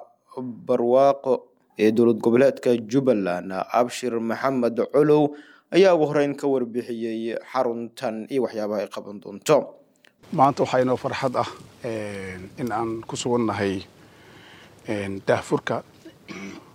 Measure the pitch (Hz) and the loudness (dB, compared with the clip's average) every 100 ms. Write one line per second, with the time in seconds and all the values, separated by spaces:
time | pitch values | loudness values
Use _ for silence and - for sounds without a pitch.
0 | - _ _ 131 127 110 - 123 120 127 | -6 _ _ -12 -12 -8 -2 0 4 6
1 | 139 139 135 - - _ _ - 107 113 | 6 4 0 -2 -2 _ _ 2 4 6
2 | 117 107 120 120 135 127 131 117 104 135 | 4 4 4 6 4 2 0 0 0 0
3 | 127 107 92 90 95 95 - 113 123 - | 2 2 0 -4 -4 -6 0 0 0 -2
4 | 123 117 113 113 135 131 117 117 101 139 | -6 -4 -4 -2 -2 0 0 0 0 2
5 | 151 151 147 - - - _ 165 190 170 | 4 4 2 -2 -20 -20 _ 4 6 6
6 | 147 147 143 139 143 131 120 120 117 117 | 2 2 0 -2 -2 -2 -2 -6 -6 -6
7 | 113 113 113 110 - 131 123 117 117 - | -6 -6 -6 -8 -6 -2 -2 -4 -8 -8
8 | 120 110 107 135 113 110 104 104 101 107 | -8 -8 -6 -2 -2 -4 -4 -4 -6 -10
9 | 101 101 104 101 - 139 - - _ _ | -14 -14 -14 -6 2 2 2 -10 _ _
10 | _ _ - 160 139 - 135 127 127 123 | _ _ -6 2 2 2 0 0 0 -2
11 | 135 117 135 120 117 - - - 123 110 | -4 -4 -2 -2 -4 -8 -20 -12 -8 -8
12 | 104 101 95 92 92 - 120 107 113 113 | -8 -10 -12 -12 -14 -10 -6 -4 -4 -6
13 | - 123 131 120 110 101 98 95 - - | -8 -6 -2 0 0 0 -2 -2 -8 -20
14 | - - - - - - - - - 104 | -20 -20 -20 -20 -20 -20 -20 -16 -8 -6
15 | 98 98 - 113 - 147 - 120 - _ | -6 -4 -2 -2 0 -4 -2 -6 -8 _
16 | - - - 95 - - - | -20 -20 -18 -14 -14 -16 -20